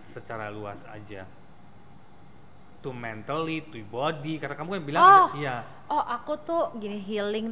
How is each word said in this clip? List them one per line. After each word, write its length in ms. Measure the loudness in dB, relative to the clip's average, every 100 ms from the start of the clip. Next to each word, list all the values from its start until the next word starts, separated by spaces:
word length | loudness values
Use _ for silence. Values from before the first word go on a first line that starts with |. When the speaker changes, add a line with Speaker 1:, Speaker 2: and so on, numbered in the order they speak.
| -12
Speaker 1:
secara 480 | -12 -8 -6 -6
luas 240 | -6 -8 -10 -12
aja. 400 | -14 -12 -12 -12 -14 -18 -18 -18 -18 -18 -18 -18 -18 -18 -18 -18 -18 -18 -12 -8
To 80 |
mentally, 720 | -6 -6 -6 -4 -2 -2 -2 -6
to 160 | -10
body, 560 | -8 -2 0 0 -4 -4
karena 160 | -4
kamu 160 | -6 -4
kan 120 | -4 0
bilang 160 | 8
Speaker 2:
Oh. 80 | 12 12 10
Speaker 1:
ada, 120 | 2
iya. 140 | -4 -4 -6 -10 -2
Speaker 2:
Oh, 140 | 0
aku 340 | 0 -2 -4 -6
tuh 320 | -2 0 0 -2
gini, 240 | -6 -6
healing 480 | -4 -2 0 0 -2